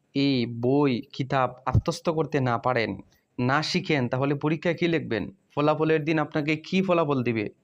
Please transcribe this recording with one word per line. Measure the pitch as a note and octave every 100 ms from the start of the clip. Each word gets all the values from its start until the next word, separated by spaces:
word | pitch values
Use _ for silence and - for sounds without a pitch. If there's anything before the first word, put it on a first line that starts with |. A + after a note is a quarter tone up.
| _
এই | C#3 C#3 C3 A#2
বই | A#2 B2 C#3 D3 A#2 -
কিতাব | - C3 C#3 B2+ C3 -
আত্মস্থ | B2+ - D#3+ -
করতে | D#3 D3 D3
না | B2+ A#2
পারেন, | B2 B2 G#2+ F#2+ - _ _ -
না | B2 C#3
শিখেন, | D#3 F3 - D3+ A#2+
তাহলে | B2+ C#3
পরীক্ষায় | C#3+ D3 D#3 F3
কি | E3 E3+
লিখবেন? | D#3+ A#2+ A2 F2+ - _
ফলাফলের | - D3 D3+ D#3 D#3
দিন | D3+ D#3+
আপনাকে | D3 D#3 D3 D#3
কি | - F#3
ফলাফল | F#3+ E3+ D#3 C#3
দিবে? | B2 A2+ G#2 -